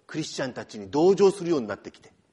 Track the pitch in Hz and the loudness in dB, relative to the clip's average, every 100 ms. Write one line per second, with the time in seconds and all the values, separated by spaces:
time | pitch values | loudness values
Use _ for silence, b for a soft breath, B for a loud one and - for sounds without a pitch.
0 | _ 156 151 - 135 117 107 - 98 139 | _ -10 -8 -6 -8 -8 -12 -12 -4 2
1 | 175 190 196 - 170 156 107 98 - - | 4 6 4 4 -2 -2 -2 -8 -10 -20
2 | - _ _ | -20 _ _